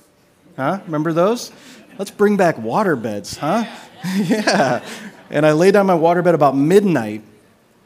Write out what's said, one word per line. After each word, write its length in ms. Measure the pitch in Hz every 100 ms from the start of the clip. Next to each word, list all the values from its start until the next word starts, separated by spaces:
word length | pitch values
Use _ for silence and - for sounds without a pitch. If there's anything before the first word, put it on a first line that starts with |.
| _ _ _ _ _ -
Huh? 240 | 135 190 185
Remember 280 | 151 160
those? 380 | 160 185 240 - - - - - -
Let's 140 | 196
bring 260 | - 208 202
back 180 | 175 143
waterbeds, 840 | 110 156 202 135 110 104 98 -
huh? 280 | 143 214 220 - - -
<laughs> 120 | 180 190
Yeah. 680 | 175 214 208 190 135 113 - - - - -
And 160 | 147 156
I 60 |
laid 200 | 151 185
down 140 | 202 190
my 120 | 170
waterbed 360 | 165 175 175
about 240 | 160 143 135
midnight. 680 | 147 196 202 147 110 107 - _ _ _ _ _